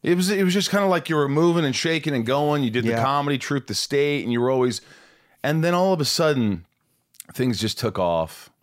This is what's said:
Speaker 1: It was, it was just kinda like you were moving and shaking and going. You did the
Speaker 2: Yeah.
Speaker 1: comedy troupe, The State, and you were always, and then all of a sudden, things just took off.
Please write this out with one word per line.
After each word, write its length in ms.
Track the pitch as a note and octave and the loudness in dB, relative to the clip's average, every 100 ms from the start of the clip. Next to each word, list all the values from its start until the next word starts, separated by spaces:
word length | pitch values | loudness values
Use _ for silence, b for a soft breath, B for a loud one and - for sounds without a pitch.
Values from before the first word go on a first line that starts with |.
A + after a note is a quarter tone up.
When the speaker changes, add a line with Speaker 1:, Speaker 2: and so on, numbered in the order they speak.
Speaker 1:
It 160 | - F3 | 0 0
was, 120 | F#3 | 2
it 140 | G3+ | 2
was 100 | F#3 | 2
just 160 | F#3 - | 2 0
kinda 160 | G3+ G3 | 0 2
like 240 | F3 - | 0 0
you 60 | D#3 | 0
were 140 | C#3+ | 0
moving 360 | C#3+ E3+ E3+ D3 | 2 2 2 0
and 100 | B2 | 0
shaking 380 | E3 E3 D#3 | -2 -2 -2
and 120 | C3+ A2+ | -2 0
going. 380 | C#3 D3 D3 | 0 2 0
You 60 | B2+ | 0
did 140 | A2+ | 0
the 60 | A2+ | 0
Speaker 2:
Yeah. 140 | A#2 | 0
Speaker 1:
comedy 360 | B2+ C#3+ C#3+ C#3 | 0 0 0 -4
troupe, 260 | - C#3+ - | -2 -4 -4
The 80 | |
State, 500 | G#2 - C#3+ D3 D3 | -6 -2 0 0 0
and 80 | G2 | -2
you 80 | A#2+ | 0
were 120 | B2 | 2
always, 300 | C3 B2+ A#2+ B B B B B B | 2 0 0 B B B B B B
and 200 | C3+ D#3+ | -2 0
then 100 | E3 | 0
all 200 | F3 F#3+ | 2 2
of 80 | F3+ | 2
a 40 | C#3 | 0
sudden, 600 | - D#3+ C#3 A2 F2+ - _ _ _ _ _ - | 0 2 2 0 -2 -8 _ _ _ _ _ -16
things 260 | - B2+ G#2 | -2 -2 0
just 200 | G#2+ - | -4 -2
took 180 | A2+ G2 | -4 -2
off. 520 | F2+ E2 D#2+ - - _ | 0 0 -2 -8 -20 _